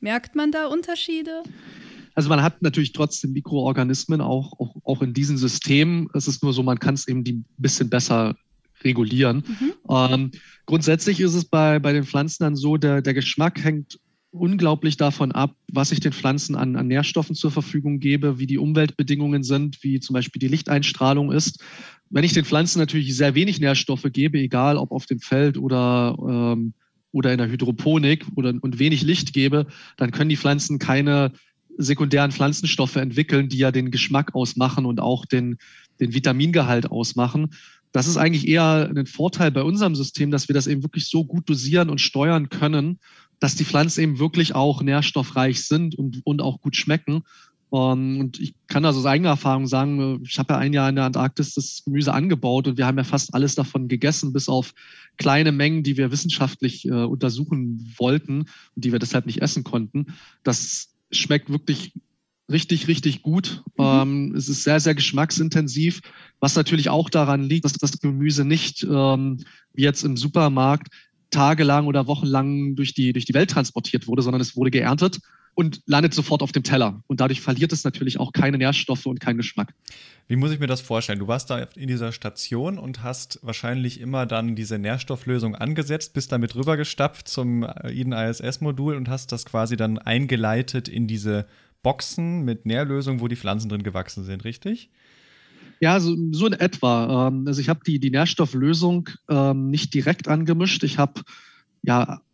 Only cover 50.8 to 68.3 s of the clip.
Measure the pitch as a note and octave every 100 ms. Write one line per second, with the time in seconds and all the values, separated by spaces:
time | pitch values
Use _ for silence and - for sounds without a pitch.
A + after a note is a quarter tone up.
50.8 | C3+ C3+ C3 B2+ C3 - C#3+ - C3+ -
51.8 | - C#3 C#3+ C#3 F3 D3+ B2 B2+ C3+ B2
52.8 | C3 C3+ B2+ C#3 - B2+ C#3 C3+ C3 C3+
53.8 | B2 B2 C#3 D#3 D3 C3+ - C3 B2+ -
54.8 | - - - - C#3+ C#3+ D#3 C#3+ D3 D#3+
55.8 | C#3 C3+ C3 C#3+ E3+ - C3 - B2+ -
56.8 | - B2 A#2 C3+ C3 A#2 D3+ C#3 B2 A2+
57.8 | A#2 A2+ A#2+ D3+ D3 C#3 D#3 - - -
58.8 | A#2+ A#2 B2 B2+ - A2+ D3 - A#2+ A#2+
59.8 | A2 C#3+ D3 - - _ - A#2+ - -
60.8 | - _ - D3+ D#3 D3 - D3 - C#3
61.8 | - - - _ _ _ - D#3 - E3
62.8 | C#3 D#3+ D3+ B2+ - E3+ F#3 - - -
63.8 | C3+ C3+ C3+ C#3+ C#3+ - C3+ C#3 D3 D#3
64.8 | D#3 D3 - C#3 D#3 - D#3+ D#3+ D3 C3
65.8 | E3 F3 - - - - C#3 D#3+ D3+ D#3+
66.8 | D3 D3+ E3 E3 C#3+ C#3 C#3 E3 - -
67.8 | C#3 - D3 C#3 D3